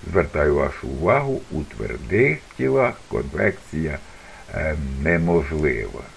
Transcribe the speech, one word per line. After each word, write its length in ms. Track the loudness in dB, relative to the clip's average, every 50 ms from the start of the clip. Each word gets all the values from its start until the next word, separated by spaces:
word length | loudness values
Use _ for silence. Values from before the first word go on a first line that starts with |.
| -10 0
Звертаю 440 | 2 2 2 2 2 2 4 4 4
вашу 320 | 4 2 0 -2 -6 -8 -6
увагу, 540 | -4 0 2 4 4 4 2 0 -2 -4 -4 -6
у 100 | -6 -6 -6
твердих 760 | -6 -6 -8 -6 -6 -6 -8 -6 0 4 4 4 4 4 -2 -6 -18 -6 -2
тілах 360 | 0 2 4 4 4 2 0 -4 -12 -4
конвекція, 920 | -4 -4 -4 -2 -2 0 0 0 0 -2 -10 -6 -4 -2 -2 -2 -4 -6 -10 -14 -20 -20 -20 -18 -18 -18 -16 -10 -6
е, 200 | -4 -2 -2 -2 -2 -4 -4 -4 -2 2
неможлива. 960 | 2 2 4 4 4 4 2 2 2 -2 0 2 2 0 0 -4 -6 -8 -10 -14 -14 -18